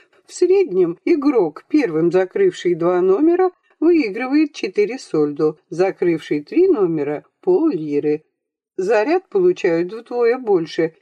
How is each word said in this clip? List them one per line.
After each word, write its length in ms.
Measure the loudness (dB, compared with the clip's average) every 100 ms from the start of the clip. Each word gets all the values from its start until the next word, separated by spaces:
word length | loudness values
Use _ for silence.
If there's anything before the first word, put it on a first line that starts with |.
| _ _ _
В 80 |
среднем 640 | -2 2 2 2 0 -2 -2 -2
игрок, 600 | 0 2 2 0 -4 -2
первым 420 | 0 0 0 0
закрывший 640 | 0 0 0 0 0 -4 -2
два 240 | 0 0
номера, 500 | 2 2 2 2 0 -4 _ -2
выигрывает 720 | 2 2 0 -4 -2 0 0
четыре 440 | -4 -6 -2 -2 -2
сольдо, 580 | -4 -2 -2 0 -2 -2 -10
закрывший 720 | -6 -4 -2 -2 -2 -4 -6
три 260 | -2 0 2
номера — 580 | 2 0 -2 -4 -6 -10 _
поллиры. 840 | 0 0 0 -2 -4 -2 -2 -4 _ _ _ _ _ -6
За 280 | 0 0
ряд 240 | 0 -2 -2
получают 640 | 0 2 2 0 0 -2
вдвое 440 | -8 -8 -2 0 0
больше 580 | 0 0 -2 -4 -4 -6